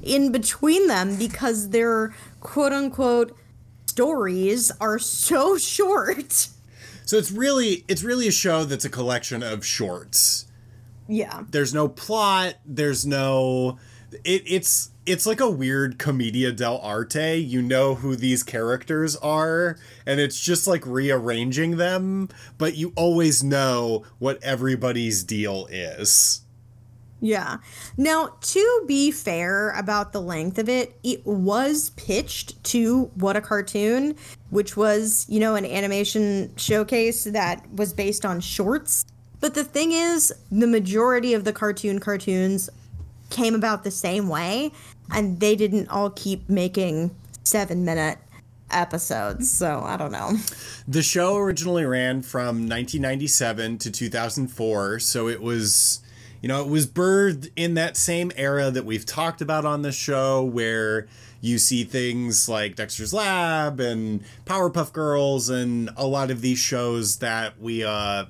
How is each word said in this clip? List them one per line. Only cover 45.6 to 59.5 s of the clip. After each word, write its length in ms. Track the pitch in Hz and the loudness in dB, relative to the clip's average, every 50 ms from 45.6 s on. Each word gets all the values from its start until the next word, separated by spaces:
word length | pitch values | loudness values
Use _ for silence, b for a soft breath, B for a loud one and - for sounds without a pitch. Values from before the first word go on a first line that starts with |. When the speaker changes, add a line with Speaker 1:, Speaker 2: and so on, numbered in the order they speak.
| 214 196 202 208 - - | 2 2 2 0 0 0
Speaker 1:
all 220 | - 196 202 202 | -2 -2 -2 -2
keep 400 | 202 - - 196 190 185 - - | -4 -6 -6 -4 -4 -4 -2 0
making 640 | 202 185 180 180 185 196 190 175 156 160 170 175 - - - - - - | 0 2 2 0 0 0 -2 0 0 -2 -2 -2 -4 -8 -20 -20 -14 -4
seven-minute 760 | - - - 214 196 180 175 180 180 165 160 160 156 156 - - - B B B B - - - - - | -2 0 0 0 0 0 -2 -2 0 0 0 0 0 0 -2 -6 -12 B B B B -20 -20 -18 -8 -2
episodes, 800 | - 175 175 180 165 175 - - - 110 101 101 101 - 254 - | 0 0 0 0 -4 -6 -4 -4 -4 -2 -2 -4 -4 -2 -2 0
so 300 | - - 185 160 147 - | 0 0 0 0 -2 -2
I 140 | - - - | -4 -6 -4
don't 160 | - 156 143 | -4 -4 -6
know. 240 | 107 - 98 - 214 214 220 B B B B B B B B | -6 -6 -2 -2 -2 -2 -2 B B B B B B B B
Speaker 2:
The 160 | 135 131 160 | -2 0 0
show 340 | 151 - - 180 175 185 202 202 | 2 2 2 2 2 2 2 2
originally 480 | 202 190 175 - 165 180 175 170 156 | 2 0 0 -2 0 0 0 2 2
ran 340 | 131 127 127 127 127 131 135 | 2 2 2 2 0 0 -2
from 460 | 127 - - 127 123 123 117 113 113 | -4 -4 -4 -4 -2 -2 -2 -2 -2
nineteen 360 | 110 113 117 120 120 - 151 | -2 -2 -4 -4 -4 -2 -2
ninety-seven 760 | 135 131 135 135 147 139 - - 123 117 107 110 113 110 117 104 | -2 -2 -2 -2 0 2 2 2 2 0 0 -2 -2 -4 -4 -6
to 120 | - 113 | -6 -8
two 200 | 98 - 120 113 | -6 -4 -4 -4
thousand 380 | 117 117 117 113 - 143 131 127 | -2 -2 -2 -2 -2 -4 -4 -4
four, 500 | - - 113 110 107 101 98 98 110 117 | -4 -2 0 0 2 2 0 0 -2 -2
so 300 | - - - 120 113 117 | -2 -2 0 0 0 -2
it 140 | 117 98 | -2 -4
was, 580 | 110 117 120 113 107 98 - - - - - - B B B B B B B B | -4 -2 -2 0 2 2 4 4 4 4 2 -2 B B B B B B B B
you 80 | B 131 | B -2
know, 140 | 135 139 | -2 -2
it 60 | 143 139 | 0 2
was 180 | 151 156 143 | 2 2 2
birthed 640 | - - 175 180 185 190 196 202 196 165 135 147 - - | 2 0 2 2 4 4 4 4 2 0 -2 -8 -10 -6
in 200 | 165 170 175 170 | -4 -2 0 2
that 240 | 160 165 156 - - | 2 0 0 0 -2
same 340 | - 175 170 170 175 180 - | 0 0 0 -2 -2 -4 -4
era 340 | 131 139 139 143 143 139 135 | -2 -2 0 0 0 0 0
that 160 | 127 123 98 | -2 -2 -2
we've 180 | 110 110 104 - | -2 -4 -4 -4
talked 380 | - - 151 165 165 165 - | -6 -4 -4 -4 -4 -4 -4
about 240 | 160 147 | -4 -2